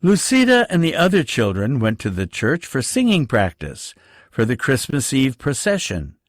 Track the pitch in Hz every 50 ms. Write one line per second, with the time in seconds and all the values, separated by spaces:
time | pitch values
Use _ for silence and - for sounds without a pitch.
0 | - 175 202 190 - - 262 262 254 247 254 247 240 - - 175 165 165 - -
1 | 170 185 185 202 156 - - - 117 101 98 95 98 110 139 135 110 110 110 110
2 | - 107 98 90 95 87 - - - 110 143 175 - - - 135 123 - - 254
3 | 262 240 214 180 147 120 - 113 101 92 85 _ - 73 65 - - - - _
4 | _ _ _ - - _ _ - 113 110 123 113 - - 135 123 - - - 143
5 | 131 - - 135 135 135 123 _ - 143 143 - - 208 202 196 - - - 87
6 | 76 69 - _ _